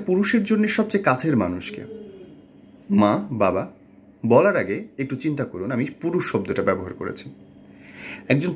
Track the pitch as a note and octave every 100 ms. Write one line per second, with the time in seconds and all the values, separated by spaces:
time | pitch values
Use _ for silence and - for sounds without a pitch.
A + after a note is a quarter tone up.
0 | F#3+ F#3 G3+ A#3 G3+ G#3 G#3+ - G#3 G3+
1 | D3+ B2+ D#3+ A#2+ F2+ F2+ - - - -
2 | - - - - - - - - - G#2
3 | G#2 C3+ G3+ A2 F#2+ F2+ F#2 - - -
4 | - - A2+ B2+ G3 E3+ F#2+ D3+ A3+ -
5 | C3+ C3 D#3 C#3 B2 F2+ G#2 A#2+ C#3 -
6 | E3+ F3 - G#2 F#2+ G2 G2 F#2 F#2 -
7 | F#2+ - - - - - - - - -
8 | - - - C#3 F3